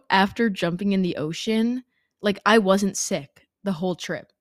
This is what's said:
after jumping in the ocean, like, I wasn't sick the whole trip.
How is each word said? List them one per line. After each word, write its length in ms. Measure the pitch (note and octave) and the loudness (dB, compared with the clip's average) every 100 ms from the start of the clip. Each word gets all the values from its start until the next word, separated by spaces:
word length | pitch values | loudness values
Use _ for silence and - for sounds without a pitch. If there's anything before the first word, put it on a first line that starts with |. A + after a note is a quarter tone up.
| - | 0
after 400 | F#3+ G3 - A#3 | 2 2 0 -2
jumping 420 | F#3+ E3+ F3 G3+ | 0 -2 -2 0
in 100 | F#3+ | 0
the 140 | F3+ - | 0 -2
ocean, 720 | D3+ E3+ - A3 A#3 B3+ - _ _ _ | -6 -6 -2 0 0 -2 -8 _ _ _
like, 180 | G#3 G3 G#3 | -2 0 4
I 120 | A3+ | 4
wasn't 400 | F#3+ G3 G3+ - | 6 2 2 -2
sick 500 | - F3+ C#3 _ _ _ | -4 -6 -6 _ _ _
the 80 | G3 | -6
whole 240 | D#3+ F#3 F3 | -4 -4 -4
trip. 380 | - D#3+ - _ | -6 -10 -12 _